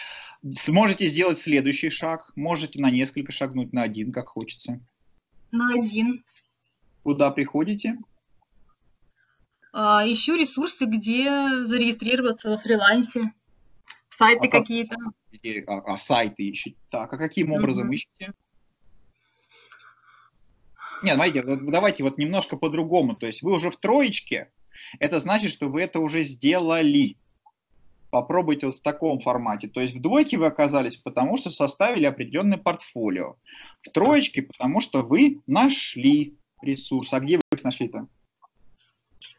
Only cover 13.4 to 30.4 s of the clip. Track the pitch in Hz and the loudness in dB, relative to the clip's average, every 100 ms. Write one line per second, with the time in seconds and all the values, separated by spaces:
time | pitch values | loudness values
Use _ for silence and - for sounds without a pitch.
13.4 | _ _ _ - _ - _ - 220 233 | _ _ _ -20 _ -20 _ 2 4 6
14.4 | 240 240 226 233 226 233 226 - _ 107 | 4 4 2 -2 -4 -8 -12 -14 _ -14
15.4 | 113 107 - 98 107 98 - 123 113 - | -8 -8 -6 -8 -6 -8 0 0 0 -2
16.4 | 101 95 - - _ 123 113 131 156 - | -6 -6 -10 -14 _ -8 -8 -6 -6 -2
17.4 | 160 151 139 127 123 143 - _ 190 - | -2 0 0 0 -2 -4 -8 _ -18 -18
18.4 | _ _ _ _ _ - _ _ _ _ | _ _ _ _ _ -20 _ _ _ _
19.4 | _ _ _ - - _ _ _ _ _ | _ _ _ -20 -20 _ _ _ _ _
20.4 | _ _ _ - - - 190 139 175 147 | _ _ _ -20 -16 -6 0 2 2 0
21.4 | 127 135 139 160 202 196 135 135 147 190 | -2 -4 -2 2 2 0 -2 -2 -2 -2
22.4 | - - 160 156 165 175 135 107 117 107 | -4 -4 -4 -2 0 2 2 -2 -8 -6
23.4 | 165 185 170 - 196 262 262 - - 107 | -2 0 -2 -4 0 2 2 -2 -6 -8
24.4 | - _ _ - - - 147 160 156 208 | -8 _ _ -20 -20 -6 -2 -2 0 0
25.4 | 208 - 143 143 185 170 156 160 147 127 | 0 -4 -4 -2 -2 -2 -2 -2 -4 -2
26.4 | 135 180 165 165 156 143 120 - _ _ | 2 2 2 2 4 4 2 -2 _ _
27.4 | _ _ _ _ - _ - 127 123 170 | _ _ _ _ -20 _ -4 -2 0 0
28.4 | 165 147 139 127 147 147 160 135 127 123 | 0 -2 -4 -4 -6 -2 -2 -2 -2 -2
29.4 | 117 104 104 - 127 123 143 269 294 214 | -2 -6 -8 -4 -4 -2 0 2 2 2